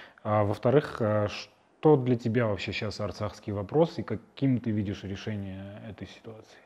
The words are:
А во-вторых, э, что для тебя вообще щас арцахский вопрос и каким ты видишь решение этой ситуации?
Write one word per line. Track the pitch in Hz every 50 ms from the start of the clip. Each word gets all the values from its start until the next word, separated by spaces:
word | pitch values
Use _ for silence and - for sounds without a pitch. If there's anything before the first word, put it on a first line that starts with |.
| - - - _
А | - 107 107 107 104
во-вторых, | 101 - - - 123 123 151 - - - -
э, | 117 104 107 104 104 104
что | - - - - _ _ _ _ _ _ - 156 151
для | 135 123 127 123
тебя | 117 - 117 107 123 117
вообще | 107 101 95 - 107
щас | 95 - 113 101 - -
арцахский | 104 92 - - 104 101 - - - 113
вопрос | 101 101 101 - 135 151 170 165 - -
и |
каким | 104 - 113 - - - - - 139 135 127 113
ты | - 117
видишь | 104 107 101 98 95 - -
решение | 95 98 95 - 110 107 101 98 98 95 98 98 101 104 107 113 113
этой | 98 - 98
ситуации? | - - - - 113 110 110 - - - - -